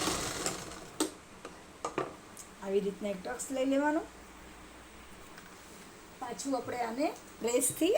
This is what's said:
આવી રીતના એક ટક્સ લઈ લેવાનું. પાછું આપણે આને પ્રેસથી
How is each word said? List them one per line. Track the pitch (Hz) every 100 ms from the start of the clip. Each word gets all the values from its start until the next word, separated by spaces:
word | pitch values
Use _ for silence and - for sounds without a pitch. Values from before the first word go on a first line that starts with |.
| - - - - - - - - - - - - - - - - - - - - - - - - - -
આવી | 196 202 196
રીતના | - 208 190
એક | 247
ટક્સ | 240 - 262
લઈ | 269
લેવાનું. | 269 294 311 427 - - - - - - - - - - - - - - - - - - - - -
પાછું | 247 226 277 254
આપણે | 262 247 226
આને | 240 330 - - -
પ્રેસથી | 226 247 269 - 339